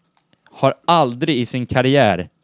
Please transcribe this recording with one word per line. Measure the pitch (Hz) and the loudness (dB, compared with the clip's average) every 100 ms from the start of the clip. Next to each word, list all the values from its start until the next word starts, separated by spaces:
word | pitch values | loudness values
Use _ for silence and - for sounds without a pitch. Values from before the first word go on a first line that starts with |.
| _ _ _ _ | _ _ _ _
har | _ - 135 - - | _ -2 -2 -2 0
aldrig | 170 139 120 165 127 | 2 0 -2 -4 -2
i | 120 | -4
sin | 131 120 | -6 -4
karriär | 135 127 139 113 90 87 _ | -2 2 4 2 0 -6 _